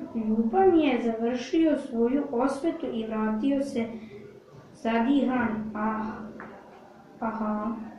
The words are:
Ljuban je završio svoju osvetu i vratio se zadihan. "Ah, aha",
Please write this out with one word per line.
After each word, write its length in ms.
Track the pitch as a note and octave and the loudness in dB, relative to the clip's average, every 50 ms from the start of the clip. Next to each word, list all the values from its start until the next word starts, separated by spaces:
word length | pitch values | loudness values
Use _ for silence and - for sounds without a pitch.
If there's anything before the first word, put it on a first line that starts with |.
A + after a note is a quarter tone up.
| - - - | -12 -8 -6
Ljuban 640 | A3+ A3 G#3+ A3 A3+ A#3 A#3 - F#4+ G4 F#4+ E4+ D#4+ | -4 0 2 2 2 2 2 4 6 6 8 8 6
je 240 | D4+ C4 B3 A3+ A#3 | 6 4 4 2 2
završio 760 | A3+ A3+ A3+ A#3 A#3+ B3+ B3+ - - - E4 D#4+ D#4 C#4+ - | 0 0 0 0 0 -2 -2 -2 0 2 4 4 4 4 2
svoju 440 | - - A#3+ A3+ A#3 B3 C#4 C#4+ C#4 - B3 | 0 -2 0 2 2 2 2 2 0 0 0
osvetu 540 | A#3 C4+ C4+ - - E4+ E4 - - C4+ A#3+ A#3+ | 0 0 0 0 0 -2 -2 -2 -2 -4 -4 -4
i 140 | A3+ A3 | -4 -4
vratio 560 | A3 A3 G#3+ G#3+ A3 A3 G#3+ C#4 C#4 C#4 C4+ C#4 | -4 -2 -2 0 0 0 0 0 0 0 0 0
se 240 | - - A#3 A3+ A3+ - - - - - - - - - - - - - - - - - | -2 -2 -4 -4 -4 -6 -10 -14 -14 -16 -16 -18 -18 -20 -20 -20 -20 -20 -20 -20 -20 -14
zadihan. 960 | - - A3+ A3+ A#3 A#3 C4+ C#4+ C4+ A#3 B3 B3+ B3 A3+ G#3+ G#3+ G#3+ - - - | -8 -4 0 0 2 2 4 4 4 4 2 2 2 0 0 -2 -4 -6 -6 -4
"Ah, 260 | G#3+ G#3+ A3 G#3+ G#3+ G#3+ - - - - - - - - - - - - - - - - - - - - - - - | -4 -2 -2 -2 -2 -4 -6 -8 -10 -12 -14 -14 -14 -16 -16 -16 -18 -20 -20 -20 -20 -20 -20 -20 -20 -20 -20 -12 -6
aha", 560 | A#3 A3 G#3+ G#3+ G#3+ G#3+ G#3+ G#3+ G#3+ A3+ A3+ A3 - - - | -6 -4 -4 -4 -2 -2 -2 -2 -2 -4 -4 -6 -8 -12 -14